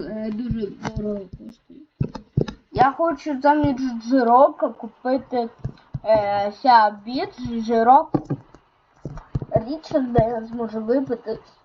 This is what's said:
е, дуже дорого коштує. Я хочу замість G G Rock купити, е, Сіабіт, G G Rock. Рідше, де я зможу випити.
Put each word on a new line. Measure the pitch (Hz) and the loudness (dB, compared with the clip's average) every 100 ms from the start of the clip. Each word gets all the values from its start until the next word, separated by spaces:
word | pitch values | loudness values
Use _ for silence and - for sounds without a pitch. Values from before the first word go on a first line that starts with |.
| 143 | -8
е, | 220 220 | -8 -8
дуже | 214 247 226 202 | -6 -6 -6 -8
дорого | - 220 - 208 202 | -10 -10 -8 -6 -8
коштує. | 185 - 226 - _ - - - - - - - - - _ | -10 -18 -20 -20 _ -20 -12 -8 -8 -10 -6 -2 -2 -6 _
Я | 208 262 | 2 2
хочу | 269 330 311 311 269 | 2 -2 -2 -6 0
замість | 285 302 294 254 | 2 4 2 -2
G | 262 233 226 | -6 -6 0
G | 262 233 | 2 6
Rock | 247 294 - 269 | 6 6 4 -6
купити, | 226 226 - 254 269 269 247 233 - - - _ - 208 | -6 -14 -10 -4 -4 -4 -4 -6 -8 -12 -12 _ -6 2
е, | 220 202 202 202 | 2 2 0 -2
Сіабіт, | 214 262 233 214 208 208 254 392 - | -2 4 6 6 0 -8 -6 -6 -8
G | 247 233 | -8 -6
G | 220 233 | 0 2
Rock. | 226 269 320 - - - - - _ _ _ _ - - - - - | 6 6 4 -2 -4 -10 -10 -20 _ _ _ _ -16 -16 -10 -10 -2
Рідше, | - 226 311 - 320 | -2 -2 -8 -4 -4
де | 254 233 220 | 0 0 0
я | 233 226 | -2 -8
зможу | 233 226 220 | -8 -8 -6
випити. | 220 262 269 233 - 220 - _ | -2 -2 -2 -6 -8 -12 -14 _